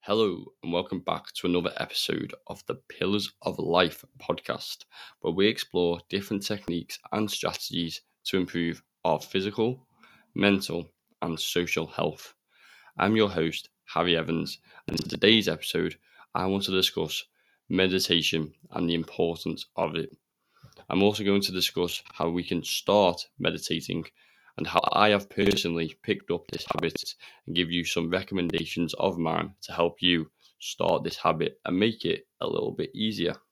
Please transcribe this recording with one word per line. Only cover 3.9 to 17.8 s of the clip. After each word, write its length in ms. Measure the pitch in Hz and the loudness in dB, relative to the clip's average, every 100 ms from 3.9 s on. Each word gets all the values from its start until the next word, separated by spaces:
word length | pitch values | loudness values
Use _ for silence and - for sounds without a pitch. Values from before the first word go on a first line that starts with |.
| - - - | 2 -18 -20
podcast, 680 | - 87 - - - - - - - _ | -6 -6 -4 -6 -6 -12 -16 -20 -20 _
where 120 | - | -4
we 160 | 87 101 | 2 2
explore 520 | - - 95 87 85 - | 2 -4 0 0 0 -4
different 340 | 98 98 101 | -6 -2 -4
techniques 540 | 98 101 - 85 - - - | -4 -6 -4 -4 -4 -14 -6
and 180 | 107 107 | -2 -2
strategies 720 | - 87 - - 85 85 - _ _ | -2 -4 -4 -6 -4 -4 -6 _ _
to 140 | - 98 | -4 -2
improve 440 | 90 87 85 82 _ _ 90 | -2 -2 -2 -4 _ _ 0
our 140 | 76 | 0
physical, 640 | - 98 98 104 113 131 _ _ - _ _ | 0 -4 -4 0 -2 -2 _ _ -20 _ _
mental, 560 | - 101 98 - 82 82 _ _ _ | 2 4 4 0 -6 -6 _ _ _
and 180 | 85 80 | -6 -4
social 460 | - - 87 - 82 | -2 -2 0 -2 -2
health. 480 | - 80 76 - _ _ _ - - - - | -2 -2 -2 -16 _ _ _ -20 -20 -20 0
I'm 180 | 98 110 | 4 6
your 140 | 104 | 4
host, 400 | 90 82 - - _ _ | 4 0 -2 -12 _ _
Harry 320 | 85 87 82 | 0 4 4
Evans, 400 | 82 82 82 - _ - - | 2 -2 -2 -8 _ -14 -6
and 120 | 82 | -4
in 80 | - | -4
today's 400 | - 101 113 98 | 4 6 6 4
episode, 480 | 80 - 85 85 - _ _ - | -2 -2 0 -2 -4 _ _ -8
I 140 | - 92 | -2 0
want 160 | 98 | 0
to 80 | 98 | 2
discuss 540 | 95 92 - 82 - - _ _ _ _ | 2 2 0 -4 -4 -10 _ _ _ _
meditation 800 | 92 | 2